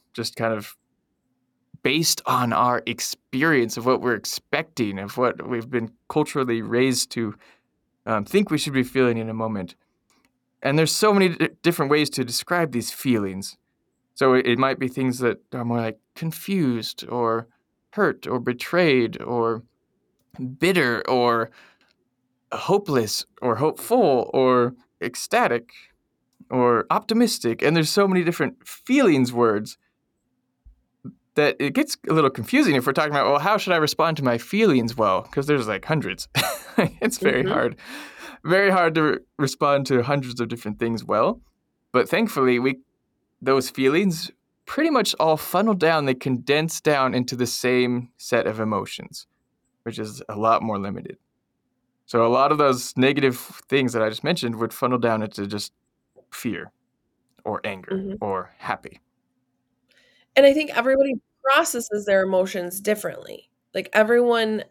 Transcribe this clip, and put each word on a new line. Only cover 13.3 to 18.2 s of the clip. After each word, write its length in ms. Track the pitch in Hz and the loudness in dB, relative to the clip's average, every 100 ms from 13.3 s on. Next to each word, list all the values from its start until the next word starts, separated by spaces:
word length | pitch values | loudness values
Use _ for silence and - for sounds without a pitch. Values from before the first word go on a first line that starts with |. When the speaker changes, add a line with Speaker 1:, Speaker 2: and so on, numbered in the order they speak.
| 92 - - _ _ _ _ _ | -8 -12 -16 _ _ _ _ _
Speaker 1:
So 180 | - 135 | -2 2
it, 120 | 127 120 | 4 2
it 120 | 120 | 2
might 200 | 131 131 | 0 -2
be 80 | 127 | -6
things 300 | 135 131 127 | -2 -4 0
that 180 | 120 - _ | -2 -2 _
are 120 | 127 | -8
more 160 | 117 117 | -4 -2
like 180 | 113 - _ - | -4 -8 _ -10
confused 880 | 165 - - 196 135 117 110 - - | -10 -8 -4 -2 0 -2 -6 -12 -8
or 380 | 120 117 113 120 _ _ _ _ | -2 -2 -2 -6 _ _ _ _
hurt 340 | - 175 - | -2 -2 -2